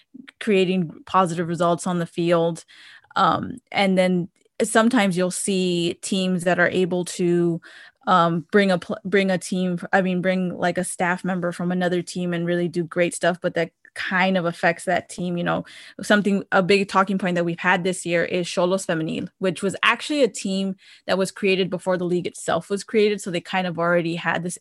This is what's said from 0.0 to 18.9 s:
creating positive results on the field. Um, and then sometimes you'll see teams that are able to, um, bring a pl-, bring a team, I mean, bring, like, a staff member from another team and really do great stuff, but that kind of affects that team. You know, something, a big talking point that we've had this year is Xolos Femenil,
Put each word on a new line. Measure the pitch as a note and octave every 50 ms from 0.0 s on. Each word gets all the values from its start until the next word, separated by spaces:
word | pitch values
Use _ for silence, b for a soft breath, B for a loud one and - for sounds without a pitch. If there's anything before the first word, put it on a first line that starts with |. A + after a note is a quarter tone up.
| b b - - - - - -
creating | - A3+ G3+ F#3 F#3+ F3 F#3 F#3 F3 D3+ - - -
positive | - - F#3 F#3+ E3+ E3 E3+ F3+ E3
results | F3 D#3 F3+ E3+ E3+ E3 -
on | F#3+ F3 F3
the | E3+
field. | E3+ - - E3+ E3+ F3 E3+ E3 E3+ E3 D#3+ - B B B B B B B B B B
Um, | - G3 E3+ - F2+ F2+ F#2 - - _ -
and | - - G3+ G3 F#3+ F#3
then | F#3 F#3 F#3 F3+ E3+ - _ _ _ _ _ - A#3+
sometimes | - - A#3 A3 A#3 B3 B3 G3+ G3 F3 F3
you'll | F#3 F3+
see | F3+ - - - G3+ F#3 F#3 F3+ F3 F3 E3+ E3+ - -
teams | - - G#3+ F#3+ F#3 F#3 F#3 F3+ E3
that | F#3 F3 F3
are | F3 -
able | - F#3 F#3 F3 F#3 F3+ F3+
to, | - - - F#3 F3 F3 F3 F3 F3 E3+ E3 B B B B B B B _ - -
um, | F#3+ F3+ E3+ E3+ E3+ F3 D3 -
bring | - G#3 G3 G3
a | F#3 F3
pl-, | - - G3+ - -
bring | F#3+ F#3 G3+ G3 F#3+
a | F#3+ F3
team, | - - G3 F#3 F#3 F#3 F3+ E3+ - -
I | - G3
mean, | F#3 F#3 F#3 F3+
bring, | E3+ F#3 F#3 F#3 F#3 F3+ - -
like, | - F3 E3+ F3+
a | F3+
staff | - - - F#3 E3+ F3+ F#3+ -
member | F3+ F#3+ F3+ E3+ F3
from | F3 - F3+ F3+
another | F3+ F3+ F#3 F3 F3+ F3+
team | E3+ - - F#3 F3+ F3 F3
and | E3+ E3+
really | E3+ F3 F3 F3 F3
do | - F3 E3+
great | D#3+ - F3+ F3 E3+ -
stuff, | - - E3+ F3+ E3+
but | - F3+ E3+
that | E3+ E3 E3 _ _ _ - -
kind | - - - G3+ F3+ F#3 F#3+ F#3+ F#3
of | E3
affects | E3+ E3+ - - F3 E3+ E3+ -
that | - F3 F3 - -
team. | - - F3 F3+ F3 E3+
You | E3+
know, | E3 E3 E3 - B B B B B B B
something, | G3 - G#3+ G#3 F#3 G#3+ G3 G3 - - -
a | F#3+ F#3
big | E3+ G3+ G3+ G3 G3
talking | - F#3+ F#3+ F#3+ G3 F#3+
point | - F3+ F3+
that | F3 F3
we've | E3+ E3+ -
had | - F3+ F#3 F#3 F3
this | F#3 F3+ - -
year | E3+ E3+ E3+ -
is | - - F3+ F3 -
Xolos | - - F3 F3+ F#3 F#3+ -
Femenil, | -